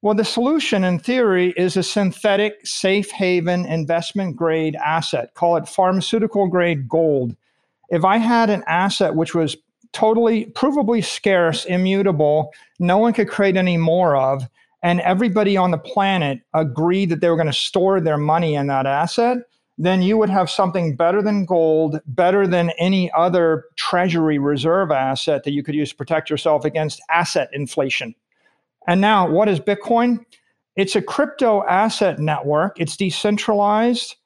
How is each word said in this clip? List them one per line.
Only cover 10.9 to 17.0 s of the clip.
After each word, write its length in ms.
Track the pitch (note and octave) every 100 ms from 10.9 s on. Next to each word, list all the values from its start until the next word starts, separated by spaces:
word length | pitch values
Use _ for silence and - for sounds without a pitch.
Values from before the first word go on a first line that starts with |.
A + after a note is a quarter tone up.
| A#3
scarce, 600 | F#3 - G3+ F#3+ E3+ D#3 -
immutable, 840 | F3+ F#3 G3 G3+ D#3 D3+ D3+ D3+ - _ _
no 180 | F3 F#3+
one 140 | A#3
could 160 | A3+ G3+
create 280 | - G3 F#3+
any 200 | F#3 E3+
more 400 | E3 E3+ F3 C#3
of, 320 | C3 C3+ B2+ _ _ _
and 200 | F3 F3
everybody 560 | E3+ F#3 A#3+ G3 G3+ F#3+
on 140 | F3+
the 40 | D#3+
planet 640 | - - G3 F#3+ D3 C3 _
agreed 560 | D#3+ D#3 B2 E3 F#3